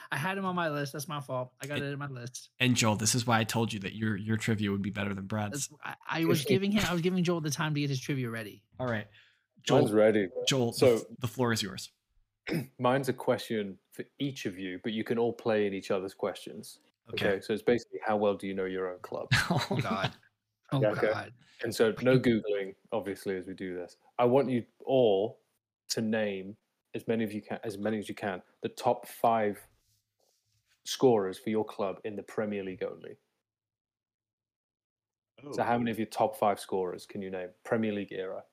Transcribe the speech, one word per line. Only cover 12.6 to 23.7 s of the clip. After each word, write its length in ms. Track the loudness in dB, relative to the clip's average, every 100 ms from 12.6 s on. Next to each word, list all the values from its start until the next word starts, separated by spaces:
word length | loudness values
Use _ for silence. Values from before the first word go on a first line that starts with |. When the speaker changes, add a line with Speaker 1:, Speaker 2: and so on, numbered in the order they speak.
| -4 -2
Speaker 3:
mine's 300 | 2 2 0
a 40 |
question 640 | -2 0 0 0 -4 -4 -8 _
for 120 | -14 -14 -6
each 260 | -6 -6
of 140 | -8 -8
you, 220 | -8 -6
but 100 | -4
you 100 | -4
can 140 | -2 0
all 140 | 0
play 340 | 0 0 2 2
in 60 |
each 180 | -2 -2
other's 220 | -2 -4
questions. 680 | -4 -4 -4 -10 -14 -16 -18 _ _ -10
Speaker 2:
Okay. 140 | -2 0
Speaker 3:
Okay, 100 | 0
so 140 | 0
it's 80 | -2
basically 380 | 2 2 0 -6
how 120 | 0 2
well 160 | 4
do 120 | 2 -2
you 80 |
know 100 | -4 -4
your 260 | -2 -4
own 60 | -6
club? 280 | -10 -8 0 0
Speaker 2:
<laughs> 120 | 2
Speaker 1:
Oh, 280 | -2 -2 -2
God. 320 | -2 -2 -2 -6 _ _ _ _ -6
Oh, 80 | 0
Speaker 3:
Yeah, 60 | 2
okay. 220 | 2 0
Speaker 1:
God. 200 | 0 -6 -14 _ -8
Speaker 3:
And 120 | -4
so 200 | 2 2 4
no 160 | 4 6
Googling, 560 | 6 2 2 -2 -4 -10 _
obviously, 440 | -4 -4 -6 -4 -4
as 100 | -6
we 80 |
do 200 | -8 -8